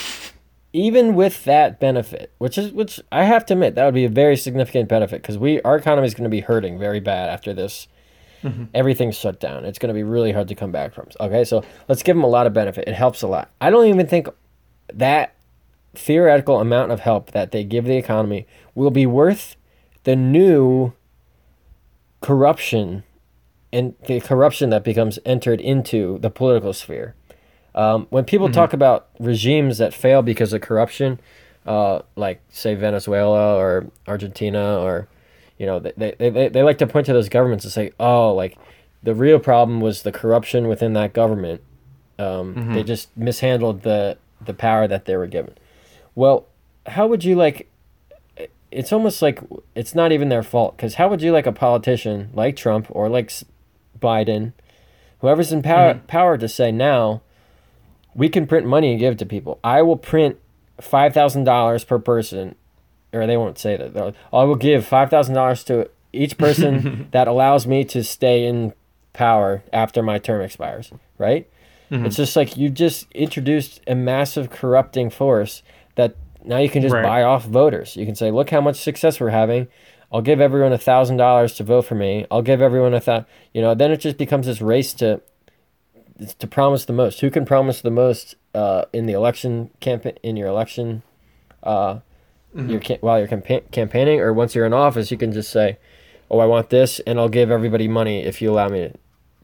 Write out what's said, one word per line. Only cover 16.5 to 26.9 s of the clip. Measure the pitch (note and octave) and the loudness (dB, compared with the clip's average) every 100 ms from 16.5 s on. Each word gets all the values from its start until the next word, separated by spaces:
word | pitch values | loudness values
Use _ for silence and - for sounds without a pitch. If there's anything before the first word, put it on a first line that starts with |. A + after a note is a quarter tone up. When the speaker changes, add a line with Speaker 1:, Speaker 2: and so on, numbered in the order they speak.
| B2+ | 2
Speaker 1:
amount | A2 A#2+ A#2 | 2 0 0
of | A2+ | -2
help | - G#2+ - | 0 0 -2
that | - F#2+ | -6 -4
they | A2 | -6
give | G2+ A#2 A#2+ | -4 -4 0
the | C3 | -2
economy | A#2+ A2 G#2+ G2+ - _ _ - | 0 -2 -2 -4 -10 _ _ -2
will | C#3 | 0
be | C3 C3 | 2 2
worth | B2 D#3+ G3+ - - _ _ _ _ | 4 4 2 -6 -20 _ _ _ _
the | - C3 | -2 0
new | B2+ D3+ F#3+ D#3 C3 B2+ B2+ - _ _ _ _ _ _ _ - _ _ _ _ | 4 4 6 6 4 2 0 -6 _ _ _ _ _ _ _ -20 _ _ _ _
corruption | - C#3 C#3 D#3+ - A2+ G2+ F#2 - _ _ _ _ _ _ | -2 2 4 2 -2 -4 -4 -8 -14 _ _ _ _ _ _
and | A#2+ B2 - - | -4 -4 -8 -6
the | B2 | -6
corruption | - C3 D3 - C3+ | -2 2 4 2 0
that | A2 | 0
becomes | G#2 A2 A2 G#2 - | 0 0 0 -2 -4
entered | B2+ B2 A2+ | -2 0 -2
into | - C3+ A#2+ A2+ F#2 F#2+ | 0 -2 -2 -2 -2 -4
the | A2 | -6
political | - C3 A#2+ G2+ | -2 2 2 0
sphere. | F#2+ - | -8 -10